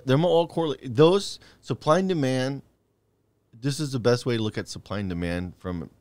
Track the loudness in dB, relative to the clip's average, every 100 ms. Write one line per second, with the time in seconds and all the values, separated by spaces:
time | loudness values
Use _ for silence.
0 | 2 2 4 2 0 -2 -4 -4 -4 6
1 | 6 6 -2 -12 -18 _ -8 -4 2 2
2 | 2 0 0 0 -2 -6 -12 _ _ _
3 | _ _ _ _ _ -8 -6 -4 -4 -2
4 | 2 2 2 -2 -2 -4 -8 -10 -8 -6
5 | -4 -4 -4 -4 -6 -10 -8 -8 -10 _